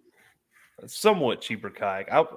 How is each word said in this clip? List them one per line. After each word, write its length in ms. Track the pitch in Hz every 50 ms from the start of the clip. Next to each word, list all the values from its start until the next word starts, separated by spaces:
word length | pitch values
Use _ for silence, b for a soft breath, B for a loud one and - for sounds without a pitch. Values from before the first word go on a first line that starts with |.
| _ _ _ _ _ _ _ _ _ _ _ _ _ _ _ - - -
somewhat 540 | - - - 214 208 175 143 117 98 -
cheaper 280 | - - 113 98 - 98
kayak, 420 | - - 107 98 95 98 98 -
I, 140 | 123 151 160 160 -